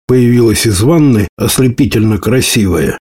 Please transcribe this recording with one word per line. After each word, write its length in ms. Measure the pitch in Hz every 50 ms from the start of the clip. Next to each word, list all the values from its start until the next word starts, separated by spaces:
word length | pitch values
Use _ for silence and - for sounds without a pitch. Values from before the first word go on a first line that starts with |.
| _
появилась 600 | - 127 127 123 120 120 120 117 113 104 - -
из 140 | 117 101 90
ванны 480 | 107 135 170 165 151 143 120 107 98 - _
ослепительно 840 | - 104 95 - - 131 127 117 - 143 104 - 113 110 110 107 101
красивая. 800 | - 110 113 131 117 - - 117 104 95 85 78 85 - - - _ _ _